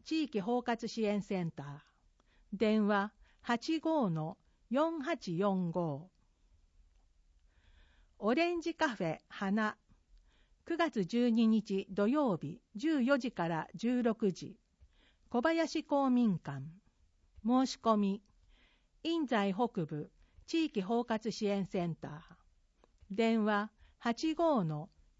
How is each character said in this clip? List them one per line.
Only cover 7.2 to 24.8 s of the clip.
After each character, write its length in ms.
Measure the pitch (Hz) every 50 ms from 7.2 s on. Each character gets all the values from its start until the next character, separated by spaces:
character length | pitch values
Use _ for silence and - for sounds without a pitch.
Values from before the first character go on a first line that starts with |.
| _ _ _ _ _ _ _ _ _ - - - - - _ _ _ _ _ -
オ 140 | 196 214 254
レ 200 | 330 339 349 349
ン 80 | 339
ジ 140 | 311 339 320
カ 140 | - 320 285
フ 140 | 220 - 185
ェ 160 | 160 143 - _ -
花。 480 | - - 202 190 202 220 214 214 - - _ _ - _ _ _ - - - _ _ _ _ _ _ _ _
九 120 | - 339
月 280 | 311 339 311 - 226 180
十 240 | 160 233 240 247 240
二 180 | 226 233 226
日 400 | 220 220 220 208 - 196 190 202 -
土 180 | 190 - 202
曜 300 | 220 277 302 285 233 180
日、 240 | 143 - 143 175 - _ _ -
十 260 | 202 262 320 320 277
四 160 | 226 262 285
時 140 | 247 247 233
か 160 | - - 170
ら 200 | 165 165 156 - - -
十 300 | 165 226 240 254 247 240
六 280 | 233 214 - 220 190
時。 280 | 165 - 143 - - - _ _ _ _ - - _ _ _ _ _ _ _ -
小 120 | - 240
林 420 | 247 320 330 330 320 - - 320 -
公 260 | - 285 277 277 262
民 280 | 247 247 240 214 180
館。 260 | 156 - 143 139 135 135 160 170 196 - _ _ _ _ _ _ _ _ _ _ - -
申 200 | 220 247 262 262
し 140 | - - -
込 160 | - 226 220
み、 240 | 214 202 196 196 214 - _ _ _ _ _ _ _ _ _ _ _ _ _ _ _ -
印 240 | 320 339 330 302
西 260 | 233 247 208 196 202 185
北 320 | 202 240 - - 190 160
部 260 | 143 156 147 - - _ _ _ _ _ - -
地 200 | - - 330 320
域 160 | - - 214
包 200 | 185 190 233 233
括 300 | 240 - 226 214 - 226
支 140 | - - 220
援 200 | 202 202 196 190
セ 220 | - - 185 175
ン 80 | 170 156
タ 120 | - - 135 147 156 - - - - _ _ _ _ _ _ _ _ _ _ _ _ - -
ー。 40 | 190
電 300 | 220 226 226 226 226 208
話、 260 | 214 208 202 214 214 _ _ - - _ _
八 360 | - 240 233 - 330 320 311
五 300 | 349 339 320 285 220 175
の 240 | 156 156 147